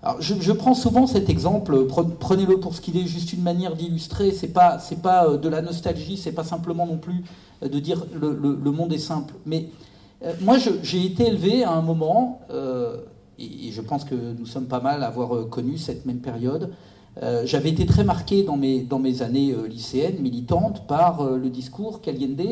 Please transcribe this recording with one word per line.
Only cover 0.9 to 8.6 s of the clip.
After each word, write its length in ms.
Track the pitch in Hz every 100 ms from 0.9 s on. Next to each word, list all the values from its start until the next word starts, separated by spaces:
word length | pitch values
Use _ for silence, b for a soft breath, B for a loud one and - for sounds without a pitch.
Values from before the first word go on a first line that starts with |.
| 240 262
cet 200 | 208 190
exemple, 600 | 165 165 175 - 139 131
pre-, 280 | - 170 -
prenez-le 400 | - 190 190 190
pour 160 | 180 -
ce 60 |
qu'il 160 | - 170
est, 100 | 180
juste 260 | 175 175
une 80 | 180
manière 340 | 175 175 185 160
d'illustrer, 560 | 170 165 - - 202
c'est 220 | 190 165
pas, 240 | 180 180 165
c'est 240 | - 170
pas, 240 | 185 185 165
euh, 120 | 143
de 120 | 156
la 140 | 156
nostalgie, 520 | 165 170 180 160 - 196
c'est 180 | 160
pas 100 | 165
simplement 420 | 160 180 170 165 170
non 120 | 160
plus, 260 | 175 180 175 B B B
euh, 40 | 135
de 120 | 143
dire 260 | 147 175 -
le, 180 | 156 147
le, 280 | 143 143 139